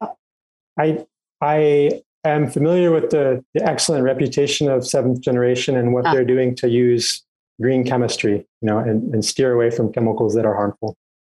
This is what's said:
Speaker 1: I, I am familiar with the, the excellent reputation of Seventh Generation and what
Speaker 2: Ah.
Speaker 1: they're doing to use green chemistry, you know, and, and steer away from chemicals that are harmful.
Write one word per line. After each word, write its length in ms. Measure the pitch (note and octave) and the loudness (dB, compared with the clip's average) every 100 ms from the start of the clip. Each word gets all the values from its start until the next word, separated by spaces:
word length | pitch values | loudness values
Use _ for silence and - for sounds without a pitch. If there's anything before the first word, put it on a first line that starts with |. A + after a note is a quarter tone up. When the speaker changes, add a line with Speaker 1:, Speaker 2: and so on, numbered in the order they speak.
| A3 - _ _ _ _ _ - | -14 -14 _ _ _ _ _ -2
Speaker 1:
I, 280 | D#3 D#3 - _ _ _ | -2 -2 -8 _ _ _
I 600 | D3 D3+ D3+ D3 C#3+ - - _ D#3 | -2 2 2 4 2 -2 -8 _ -2
am 240 | D3+ C3+ | 0 -2
familiar 420 | - D3+ F3+ F3 | 0 2 2 2
with 200 | D#3+ - | 2 2
the, 320 | D#3 C3+ B2+ - | 0 0 -2 -4
the 100 | - | -2
excellent 400 | F#3+ B2 - C#3+ | -2 -2 -2 0
reputation 640 | B2+ C3 C3 C#3+ C#3+ - C#3+ | 0 0 -2 0 -2 0 0
of 160 | C3 A#2+ | 0 0
Seventh 360 | C#3 B2+ B2+ | 0 0 -2
Generation 560 | C3+ B2 B2 B2 C#3+ C3 | -2 0 2 0 0 0
and 160 | A#2+ | 0
what 120 | B2 E3 | 0 2
Speaker 2:
Ah. 80 | |
Speaker 1:
they're 120 | C#3 A#2+ | 2 2
doing 300 | B2+ B2+ B2+ | 2 0 0
to 120 | B2 | 0
use 540 | A#2+ B2 A#2+ - - - _ _ - | 2 2 2 -2 -8 -14 _ _ -4
green 220 | A#2+ C3 B2 | 0 0 0
chemistry, 600 | B2+ A2+ - G#2+ G#2 - _ | 0 -2 -2 -2 -2 -6 _
you 40 | A2 | -2
know, 120 | A2 | -2
and, 360 | A2+ A2 - | 0 -2 -2
and 100 | A2+ | -2
steer 280 | - - C3 | -2 -2 0
away 160 | A#2+ A#2 | 2 0
from 220 | B2 A2 | 0 -2
chemicals 420 | B2 A2+ A2 A2 A2 | 0 -2 0 0 2
that 100 | G#2+ | 0
are 100 | G2+ | 0
harmful. 400 | G2+ - A2 - _ _ | -4 -4 -10 -10 _ _